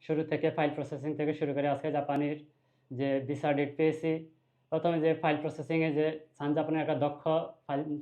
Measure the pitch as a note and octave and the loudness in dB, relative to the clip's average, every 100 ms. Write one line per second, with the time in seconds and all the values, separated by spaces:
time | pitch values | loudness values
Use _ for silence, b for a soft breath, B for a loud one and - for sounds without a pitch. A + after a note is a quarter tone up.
0 | - D#3+ D#3 D3+ D#3+ D#3+ D3 D3 C#3 C#3+ | -2 0 0 0 0 2 0 0 -6 -6
1 | D3 D3 D3+ D3+ D3 C#3 C#3+ C3+ D#3 C#3+ | -4 -2 -2 0 -2 0 0 0 0 -2
2 | C#3 C#3+ D3 D3 - _ _ _ - B2+ | 0 0 0 -4 -10 _ _ _ -10 -2
3 | C#3 C3+ C3 D3 D3+ C#3+ C#3+ - D#3 D#3 | 0 0 0 -2 2 2 0 2 2 2
4 | E3 D#3+ D#3+ _ _ _ - D#3+ E3+ E3 | -2 -2 -4 _ _ _ -4 0 2 4
5 | D#3+ D#3+ D#3+ D3 D#3 - C#3 E3 D#3+ D3 | 2 2 0 0 -2 -6 -2 0 2 2
6 | D#3 D#3 - - C#3+ D3+ D3+ D#3 D3 C#3 | 0 -2 -12 -6 0 0 2 0 0 0
7 | C#3+ - E3 D#3+ - - - C#3+ D3+ D3 | 0 0 0 0 -2 -12 -6 -4 -4 -6